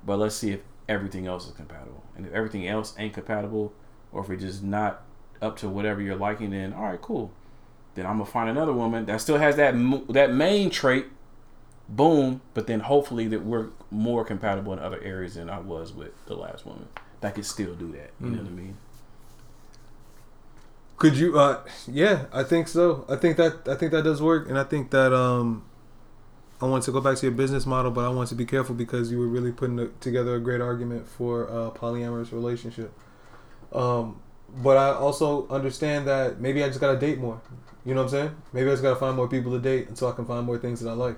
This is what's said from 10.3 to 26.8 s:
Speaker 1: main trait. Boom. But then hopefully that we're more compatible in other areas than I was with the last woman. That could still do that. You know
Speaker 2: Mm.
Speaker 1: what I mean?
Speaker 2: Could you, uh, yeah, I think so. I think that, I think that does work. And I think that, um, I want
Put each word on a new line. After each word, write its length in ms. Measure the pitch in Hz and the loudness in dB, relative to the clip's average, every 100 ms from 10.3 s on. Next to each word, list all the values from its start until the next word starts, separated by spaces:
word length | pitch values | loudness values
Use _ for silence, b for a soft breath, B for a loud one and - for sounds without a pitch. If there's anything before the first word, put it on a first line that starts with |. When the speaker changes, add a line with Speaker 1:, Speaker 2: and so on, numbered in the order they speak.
Speaker 1:
main 380 | 123 165 208 190 | 6 4 4 2
trait. 360 | - 135 131 143 - - - - - - - - | 2 2 2 0 -14 -20 -20 -20 -20 -20 -20 -12
Boom. 520 | 107 151 160 131 127 - | 4 6 6 4 0 -6
But 120 | - 107 | -6 -2
then 120 | 113 | -2
hopefully 480 | 104 143 139 117 113 | 4 2 2 -2 -2
that 160 | 107 | -2
we're 240 | 95 117 110 - - | -2 -4 -4 -10 -10
more 340 | 104 113 120 | -2 0 0
compatible 480 | 113 101 107 98 98 | -2 -4 -2 -2 -4
in 40 | 95 | -6
other 220 | 78 90 | -6 -8
areas 320 | 98 95 90 | -8 -8 -8
than 140 | 85 82 | -10 -10
I 100 | 87 | -10
was 340 | 92 82 82 | -8 -10 -10
with 200 | - 76 - - | -12 -16 -16 -12
the 80 | |
last 320 | 50 50 50 - | -12 -10 -14 -16
woman. 200 | - - - B - | -16 -16 -18 B -8
That 120 | 101 | -8
could 120 | 101 98 | -6 -8
still 280 | - 95 | -6 -6
do 160 | 85 85 | -6 -10
that. 180 | 78 - - | -12 -16 -10
You 80 | 123 | -6
know 80 | 113 | -6
Speaker 2:
Mm. 40 | |
Speaker 1:
what 20 | 95 | -6
I 20 | |
mean? 220 | 87 92 98 - - - - - - - - - - - - - - - - - - - - - - | -10 -12 -14 -18 -20 -20 -20 -20 -20 -20 -20 -20 -20 -20 -20 -20 -20 -20 -20 -20 -20 -20 -20 -20 4
Speaker 2:
Could 180 | 160 135 | 6 6
you, 220 | 170 151 | 4 6
uh, 260 | 143 135 - B - | 6 4 -6 B -8
yeah, 380 | 131 190 185 127 | 2 4 4 0
I 100 | 123 | -4
think 240 | 135 165 160 | 2 2 2
so. 380 | 160 175 139 - | 4 4 4 -2
I 80 | 135 | 2
think 200 | 170 160 | 2 6
that, 320 | 165 160 - | 4 4 -4
I 60 | 135 | -2
think 160 | 165 | 2
that 100 | 156 | 2
does 180 | 156 151 | 2 2
work. 280 | 156 165 151 | 4 4 2
And 100 | 131 | -2
I 60 | |
think 260 | 135 151 131 | 0 -2 2
that, 220 | 135 131 | 4 6
um, 520 | 131 123 123 120 110 - - - - - - - - - - | 6 4 4 2 -2 -6 -20 -20 -20 -20 -20 -20 -20 -20 -4
I 60 | 131 | 0
want 160 | 131 | 0